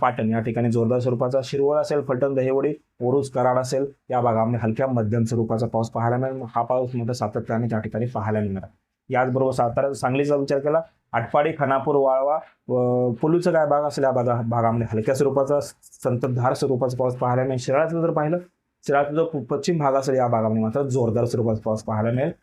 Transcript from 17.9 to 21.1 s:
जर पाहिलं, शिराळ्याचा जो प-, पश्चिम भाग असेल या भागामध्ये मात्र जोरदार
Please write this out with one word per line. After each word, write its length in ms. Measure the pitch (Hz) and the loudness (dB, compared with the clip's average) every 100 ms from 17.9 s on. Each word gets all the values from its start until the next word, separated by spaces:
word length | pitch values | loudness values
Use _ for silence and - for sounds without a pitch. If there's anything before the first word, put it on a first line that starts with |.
| 170 | 0
जर 100 | 165 | 0
पाहिलं, 260 | 156 151 175 180 _ _ _ - | 0 0 -2 -6 _ _ _ 0
शिराळ्याचा 280 | 143 143 151 | 2 2 0
जो 100 | 160 | -2
प-, 280 | 147 127 | -4 -4
पश्चिम 240 | 143 180 170 | -2 0 0
भाग 160 | 143 | 2
असेल 220 | 135 135 131 | 2 2 2
या 120 | 120 | 2
भागामध्ये 360 | 117 110 110 | 2 2 0
मात्र 180 | 110 139 | 0 -2
जोरदार 440 | 135 131 113 | -2 0 0